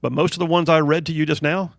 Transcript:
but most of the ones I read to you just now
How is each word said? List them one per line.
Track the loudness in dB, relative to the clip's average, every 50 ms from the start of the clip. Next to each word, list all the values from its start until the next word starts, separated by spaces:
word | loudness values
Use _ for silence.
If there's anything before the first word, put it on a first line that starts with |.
but | -4 -4 0
most | 0 0 0 0
of | -4
the | -2
ones | 0 2 0 4 4
I | 4 4
read | 4 2 0 0 0
to | -4 -4
you | -4 0
just | -2 -2 -2 0
now | -2 -2 -2 -4 -8 -10